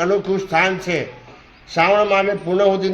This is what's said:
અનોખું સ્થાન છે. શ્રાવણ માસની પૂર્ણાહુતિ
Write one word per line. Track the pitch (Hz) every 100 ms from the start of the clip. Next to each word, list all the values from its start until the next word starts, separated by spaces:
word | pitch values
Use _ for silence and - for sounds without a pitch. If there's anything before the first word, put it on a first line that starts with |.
અનોખું | 175 202 185 190
સ્થાન | 190 165 185 185
છે. | - 160 110 - - - - - -
શ્રાવણ | - 170 208 208
માસની | 196 196 202
પૂર્ણાહુતિ | 165 185 202 190 190